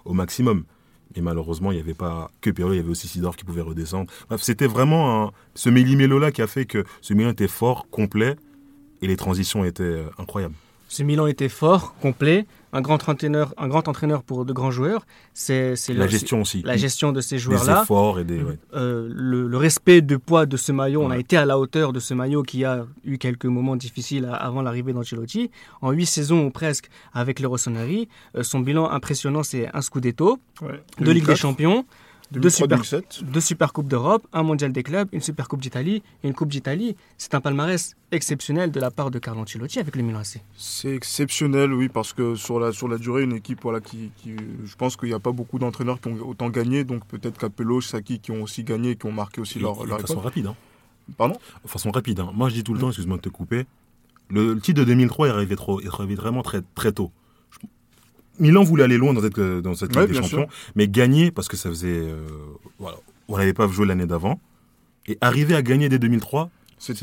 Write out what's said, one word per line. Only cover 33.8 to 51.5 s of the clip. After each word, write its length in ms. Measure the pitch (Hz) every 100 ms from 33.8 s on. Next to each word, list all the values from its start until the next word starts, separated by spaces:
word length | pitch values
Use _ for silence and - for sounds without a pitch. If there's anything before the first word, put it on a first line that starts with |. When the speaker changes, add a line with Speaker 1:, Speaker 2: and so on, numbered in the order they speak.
| 139
Speaker 2:
d'Europe, 400 | 131 135 220 -
un 100 | 175
Mondial 300 | 160 151 139
des 100 | 127
clubs, 240 | 127 185 196
une 80 | 170
Super 260 | - 151 127
Coupe 140 | 139
d'Italie 420 | 131 127 151 214 - _
et 40 | 143
une 60 |
Coupe 160 | 131 151
d'Italie. 480 | 139 135 151 233 202 _ -
C'est 160 | - 143
un 40 |
palmarès 560 | 143 139 160 180 - - _
exceptionnel 580 | 170 - 147 - 151 180
de 120 | 139
la 100 | 127
part 200 | - 139
de 80 | 123
Carlo 200 | 120 110
Ancelotti 360 | 107 110 123 170
avec 160 | 156 135
le 60 |
Milan 160 | 117 110
A 40 | 104
C. 160 | 107 - -
Speaker 3:
C'est 360 | - - 135
exceptionnel, 800 | 131 - - 143 - 147 135 139
oui, 160 | 127 131
parce 240 | 117 110
que 240 | - 120 113
sur 240 | - 120
la, 140 | 117
sur 160 | 107 123
la 80 | 117
durée, 260 | 117 127
une 80 | 135
équipe, 300 | 113 - 123
voilà, 160 | 120 113
qui, 320 | 107 113 110 104
qui, 180 | 113 110 107 131 104
je 100 | -
pense 220 | 127 -
qu'il 100 | 120
n'y 80 | 113
a 40 |
pas 120 | 120
beaucoup 260 | 123 117 131
d'entraîneurs 440 | 123 - 123 123
qui 80 | 117
ont 80 | 113 120
autant 220 | 113 120
gagné, 340 | 113 120 135
donc 220 | 131 120 -
peut-être 300 | 107 117 104
Capello, 420 | 110 101 113 123
Sacchi 400 | 123 113 101 120
qui 120 | -
ont 120 | 110
aussi 220 | 107 - 117
gagné, 320 | 113 123 113
qui 80 | 110
ont 80 |
marqué 260 | 107 104 -
aussi 200 | 107 -
Speaker 1:
Et, 20 |
Speaker 3:
leur, 200 | 113 104 113
Speaker 1:
et 20 |
Speaker 3:
leur 80 | 107
Speaker 1:
de 60 |
façon 140 | 101 160
Speaker 3:
époque. 100 | 110
Speaker 1:
rapide, 220 | 160 101
hein. 80 | 113 _ _ _ _ - -
Speaker 3:
Pardon ? 220 | 117 - -